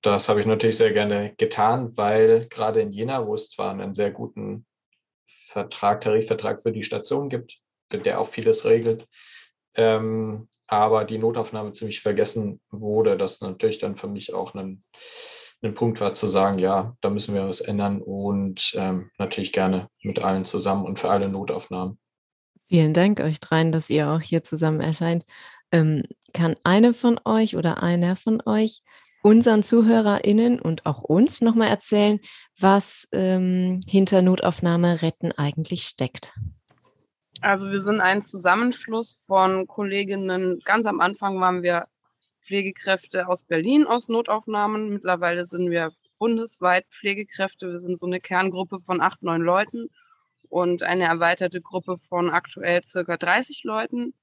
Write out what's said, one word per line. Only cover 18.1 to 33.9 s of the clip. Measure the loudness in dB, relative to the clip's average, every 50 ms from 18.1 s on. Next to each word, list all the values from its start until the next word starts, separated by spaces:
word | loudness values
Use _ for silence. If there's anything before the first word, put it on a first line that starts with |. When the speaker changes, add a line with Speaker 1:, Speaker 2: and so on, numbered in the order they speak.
| -8 -6 -4 -2 -2 -2 -2 -4 -4 -4 -6 -4 -2
Speaker 1:
ähm, | -2 -2 -2 -2 -4 -6 -8 _ _
natürlich | -6 -6 -4 -6 -8 -4 -2
gerne | 0 0 2 0 -2 -4 -8 _ _
mit | _ -6 -4 -2 -2
allen | 0 -2 -2 -2
zusammen | -4 -4 -2 -2 -2 -2 -2 -4
und | -6 -8 -6
für | -2 0
alle | 0 0 0 -2
Notaufnahmen. | -4 -6 -6 -6 -6 -8 -6 -8 -8 -6 -6 -6 -8 _ _ _ _ _ _ _ _ _ _ _ _ _ _ _
Speaker 2:
Vielen | 4 4 4 6 4
Dank | 4 4 4 2 2
euch | 0 -2 -2 -4
dreien, | -4 0 0 2 2 2
dass | 0 0 -2 0
ihr | 0 0 2 2
auch | 0 -2
hier | -2 -2 -2 -2 -2
zusammen | -4 -6 -2 0 0 0 0
erscheint. | 0 -2 -2 -2 -2 -2 -2 -2 -4 _ -20 -20 -20 -20 -20 -20 _ _
Ähm, | 2 4 4 4 2 0 -2 -6 -10 _ _ _ _
kann | 0 0 0 0 0 _
eine | 2 4 6 6 6 4
von | 4 2 2 2 2 _
euch | 0 2 2 2 0 0
oder | 0 0 0 0 0 0
einer | 0 2 2 2 0 0
von | -2 0 -2 -2 0 0
euch | 0 0 0 0 0 -2 -8 _ _ -20 -20 _ _ _ _
unseren | _ 8 8 8 8 8 6 4
ZuhörerInnen | 4 4 6 6 6 6 6 6 6 4 2 2 2 2 4 4 4 4 2 2
und | 0 -4 -4 -2 _ -4
auch | -4 -4 0
uns | 2 6 6 6 4 4 2
nochmal | 2 4 4 4 4 2
erzählen, | 2 0 0 0 2 4 4 4 2 0 -2 -10 -20 -20 -20 _ _ _
was, | 4 6 6 6 4 0 -4 -6 -6 _
ähm, | -2 -2 0 2 2 2 2 2 2 2 0 0 -2 -4 -4
hinter | 2